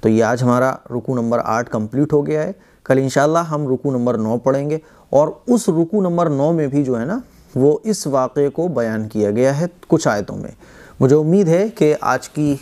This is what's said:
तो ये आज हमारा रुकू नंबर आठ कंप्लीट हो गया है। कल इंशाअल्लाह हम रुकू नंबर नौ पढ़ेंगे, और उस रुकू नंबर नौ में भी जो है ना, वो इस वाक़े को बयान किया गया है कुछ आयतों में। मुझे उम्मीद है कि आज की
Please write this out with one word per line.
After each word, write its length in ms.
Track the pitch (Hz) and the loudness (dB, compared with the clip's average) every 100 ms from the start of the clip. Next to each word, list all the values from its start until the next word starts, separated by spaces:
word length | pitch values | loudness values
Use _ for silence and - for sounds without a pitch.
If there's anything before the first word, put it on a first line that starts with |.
तो 60 | 110 | 2
ये 140 | 110 | 2
आज 200 | 110 120 | 2 2
हमारा 360 | 123 123 131 131 - | 2 2 0 -2 -8
रुकू 240 | 123 123 | -8 -4
नंबर 240 | 127 117 117 | -4 -2 -2
आठ 300 | 113 113 123 | -2 -4 -4
कंप्लीट 440 | 117 107 123 147 | -6 -4 -2 0
हो 100 | 151 | 0
गया 180 | 143 151 | 0 -4
है। 140 | 156 196 _ _ - | -4 -8 _ _ 0
कल 120 | 135 | 0
इंशाअल्लाह 460 | 135 143 147 165 | 2 2 2 2
हम 240 | 165 151 143 | 0 -4 -2
रुकू 220 | 131 143 | -2 -2
नंबर 260 | 127 120 113 | -2 0 0
नौ 200 | 110 117 | -2 0
पढ़ेंगे, 440 | 131 139 143 156 - _ _ | 0 0 -2 -6 -8 _ _
और 300 | 139 151 - - | 2 2 -2 0
उस 200 | 240 196 | 0 2
रुकू 320 | 160 165 214 | 0 0 0
नंबर 280 | 185 170 165 | 0 0 0
नौ 240 | 139 147 | 2 0
में 180 | 170 143 | 0 0
भी 120 | 143 | 0
जो 120 | 131 | 0
है 120 | 120 123 | -2 -2
ना, 160 | 233 - - - 123 | -6 -8 -20 -10 2
वो 260 | 139 151 220 | 2 2 -2
इस 200 | 202 156 | -4 -2
वाक़े 420 | 135 127 - 143 | 0 0 0 -2
को 200 | 139 175 | 0 -4
बयान 380 | 131 113 110 107 | -2 -2 -2 -4
किया 220 | 107 104 | -2 0
गया 220 | 104 131 | 2 0
है 180 | 139 175 - - | 0 -4 -8 0
कुछ 200 | 160 151 | 0 2
आयतों 280 | 104 98 - | -2 -4 -10
में। 160 | - - - - - - | -12 -16 -20 -20 -20 0
मुझे 140 | 131 | 4
उम्मीद 340 | 147 156 185 175 | 4 4 2 4
है 200 | 170 220 | 2 0
कि 240 | 214 151 | 2 2
आज 340 | 147 - 127 - | 2 0 -4 -4
की 260 | 151 151 135 | -4 -2 -2